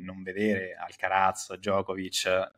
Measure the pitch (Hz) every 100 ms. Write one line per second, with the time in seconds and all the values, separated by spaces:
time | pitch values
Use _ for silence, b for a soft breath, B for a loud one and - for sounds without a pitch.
0 | 92 95 92 92 107 98 92 87 87 -
1 | 92 95 95 92 - 92 101 98 95 95
2 | 92 - 92 92 92